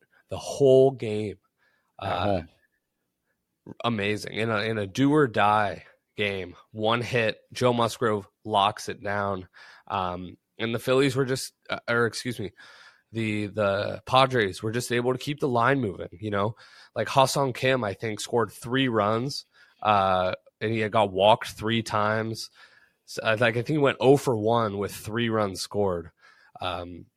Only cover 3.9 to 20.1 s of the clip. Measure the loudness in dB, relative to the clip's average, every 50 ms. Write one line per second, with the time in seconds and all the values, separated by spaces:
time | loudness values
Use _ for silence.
3.9 | -2 0 -2 -2 -2 -4 -6 -8 -6 -4 -2 -2 0 -2 -2 -2 -2 -2 -4 -4
4.9 | 0 2 2 4 4 4 4 4 4 4 4 4 4 4 2 0 -2 -6 -12 -18
5.9 | -20 _ _ _ _ -4 -2 -2 -2 -4 -8 -10 -12 -18 -20 _ -8 -2 0 2
6.9 | 2 0 0 0 0 0 0 0 -2 -4 _ _ -4 0 2 2 4 4 2 0
7.9 | 0 0 0 0 0 -2 -4 -8 _ _ -8 -2 2 4 4 4 2 -2 -6 -10
8.9 | -10 -8 -6 -4 -4 -2 -2 -2 -4 -6 -8 -12 _ -20 -20 -20 -20 -20 _ -8
9.9 | -4 -4 -4 -4 -4 -8 -10 -14 -16 -20 _ _ _ -6 -4 -4 -4 -4 -2 0
10.9 | 2 4 2 2 2 0 -2 -2 -2 -4 -6 -10 -14 _ _ -10 -10 -8 -4 -2
11.9 | 0 0 0 0 -2 -4 -8 -8 -6 -6 -8 -10 -12 -14 -20 -20 -20 -20 -20 -20
12.9 | -20 _ _ _ -6 -4 -4 -2 -2 -2 -4 -4 -2 -2 0 0 0 0 -2 -4
13.9 | -6 -8 -4 0 4 4 4 4 4 2 0 0 -2 -4 -6 -4 -4 -4 -2 -2
14.9 | -2 0 0 0 -2 -2 -4 -8 -4 -2 -2 0 2 2 4 4 2 2 0 -2
15.9 | -4 -6 -10 -12 -12 -10 -6 -4 0 0 0 -2 -2 -6 -14 -20 -20 -20 -20 -10
16.9 | _ -6 -6 0 2 2 4 4 2 0 -2 -2 -2 -2 0 0 0 0 -2 -4
17.9 | -6 -6 -6 -6 -6 -8 -6 -4 -2 -2 -2 -2 -4 -10 -8 -4 -2 0 0 0
18.9 | 2 2 2 2 0 0 -2 -4 -8 -10 -12 _ _ _ -20 _ _ _ 0 2
19.9 | 2 4 4 2